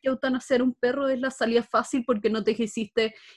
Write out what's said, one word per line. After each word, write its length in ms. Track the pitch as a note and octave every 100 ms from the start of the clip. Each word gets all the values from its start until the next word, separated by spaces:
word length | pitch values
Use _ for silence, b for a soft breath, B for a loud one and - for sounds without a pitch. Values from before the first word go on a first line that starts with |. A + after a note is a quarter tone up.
que 80 | C4+
eutanasiar 500 | C4 C4+ B3+ - B3
un 140 | B3+
perro 340 | - B3 C#4 C4+
es 100 | C4
la 120 | C4
salida 320 | - A3+ A#3
fácil 420 | A3+ A3+ A#3+ C4+ A#3+
porque 220 | A3 G#3+
no 160 | A3
te 100 | G3+
quisiste 600 | A3+ A3 - G#3+ - A3 b b